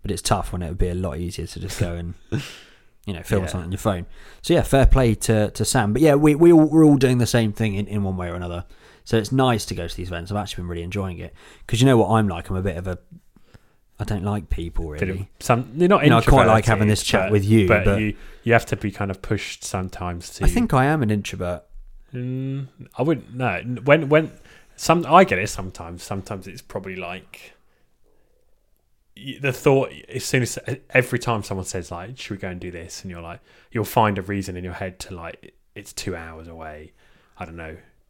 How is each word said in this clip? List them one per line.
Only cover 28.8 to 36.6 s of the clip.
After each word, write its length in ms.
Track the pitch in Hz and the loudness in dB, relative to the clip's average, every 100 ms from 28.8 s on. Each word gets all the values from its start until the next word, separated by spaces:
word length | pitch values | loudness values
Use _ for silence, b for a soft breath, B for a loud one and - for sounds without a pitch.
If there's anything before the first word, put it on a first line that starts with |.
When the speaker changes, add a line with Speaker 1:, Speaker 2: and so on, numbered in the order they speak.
| _ _ _ - | _ _ _ -18
Speaker 2:
y-, 220 | 135 120 | -16 -6
the 120 | 139 | -6
thought, 380 | 123 - 135 127 - - | 0 4 4 2 -8 -14
as 160 | 131 | -10
soon 180 | - 135 | -2 -2
as, 160 | 117 - - - _ | -2 -6 -10 -10 _
every 280 | 131 123 139 | 0 0 -4
time 240 | - 110 | -4 -4
someone 240 | 98 98 92 | -4 -8 -8
says, 240 | 95 85 | -10 -10
like, 280 | 87 95 131 | -14 -14 -16
"Should 140 | - | -12
we 40 | 98 | -10
go 100 | 98 | -10
and 120 | 90 | -10
do 100 | 90 | -12
this?" 320 | 87 82 - | -14 -16 -16
And 80 | 98 | -14
you're 120 | 87 | -14
like, 180 | 85 87 b b b | -14 -16 b b b
you'll 140 | 120 | -6
find 340 | 101 - 107 101 | -2 2 2 2
a 40 | |
reason 340 | 92 101 95 90 | -4 -6 -6 -10
in 80 | |
your 100 | 90 | -10
head 240 | 85 95 90 | -10 -12 -12
to, 140 | - | -14
like, 400 | 90 85 - - _ _ | -14 -14 -16 -20 _ _
it's 180 | - - | -20 -18
two 220 | - - 87 | -12 -10 -10
hours 320 | 82 80 82 | -12 -18 -18
away. 440 | 82 | -16